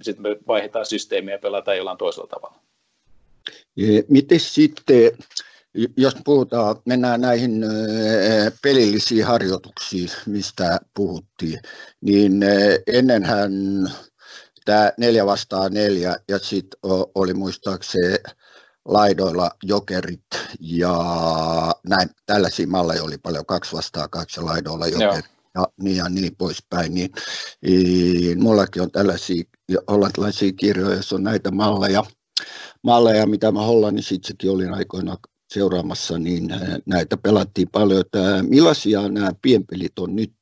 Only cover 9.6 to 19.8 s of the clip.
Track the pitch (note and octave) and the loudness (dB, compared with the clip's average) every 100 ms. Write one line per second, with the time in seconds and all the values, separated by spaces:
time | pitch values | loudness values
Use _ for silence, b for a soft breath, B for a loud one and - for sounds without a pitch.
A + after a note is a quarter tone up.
9.6 | - - - F#2+ F2 - - G2+ F#2+ - | -8 -16 -10 -6 -6 -8 -6 -6 -6 -4
10.6 | F2+ F2+ - - G2 E2 - - E2 D#2 | -2 -2 -4 -6 -6 -6 -14 -10 -8 -8
11.6 | - B B B G2 G2+ G#2 G2 G2+ G2+ | -12 B B B 2 4 6 4 4 4
12.6 | G2+ F2+ - A#2+ C3 A2+ F#2 G#2 G2+ G2 | 4 2 2 2 4 4 2 0 0 -2
13.6 | G2 G2 F#2 B B _ B B B B | -2 -2 -4 B B _ B B B B
14.6 | - G#2 G#2 - A#2+ A2+ G2 F#2+ - G2 | 0 4 4 2 2 4 2 0 -4 -4
15.6 | F#2+ G#2 G#2 F#2+ F2+ F2 - G2 - G2 | -2 0 0 0 -2 -4 -4 -6 -4 -6
16.6 | F2+ - G2 F#2+ - F#2+ F#2 F#2 F#2+ - | -6 -8 -2 -2 -2 -2 -2 -2 -6 -8
17.6 | - F#2 - F#2+ F2+ G2 - - b b | -8 -8 -4 -2 0 0 -6 -20 b b
18.6 | b b - G#2 G#2 F2+ F#2+ E2+ F2 - | b b -2 2 4 2 -2 -2 -4 -4
19.6 | F#2+ G2+ | -4 -4